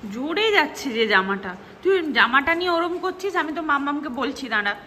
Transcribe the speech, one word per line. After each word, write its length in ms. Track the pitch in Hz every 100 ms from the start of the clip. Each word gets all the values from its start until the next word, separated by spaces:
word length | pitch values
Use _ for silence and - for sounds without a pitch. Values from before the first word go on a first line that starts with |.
| 214
জোরে 400 | 214 285 359 440
যাচ্ছে 360 | 403 294 - 277
যে 160 | 226 226
জামাটা। 480 | 202 190 196 190 185 - -
তুই 300 | 349 381 311
জামাটা 420 | 233 220 269 285 339
নিয়ে 160 | 359
ওরম 260 | 339 339 349
করছিস, 380 | 370 359 392 359
আমি 160 | 311
তো 80 | 311
মাম্মামকে 480 | 311 285 285 294 285
বলছি, 400 | 247 262 285 254
দাঁড়া। 260 | 214 202 -